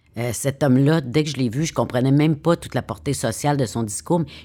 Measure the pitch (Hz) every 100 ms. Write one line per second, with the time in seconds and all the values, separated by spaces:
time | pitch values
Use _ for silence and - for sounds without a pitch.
0 | _ - 120 110 139 135 147 127 139 165
1 | 127 143 156 131 123 120 160 - 117 127
2 | 135 143 151 147 165 170 - 127 - -
3 | 143 135 117 110 147 143 120 117 110 -
4 | - 165 151 -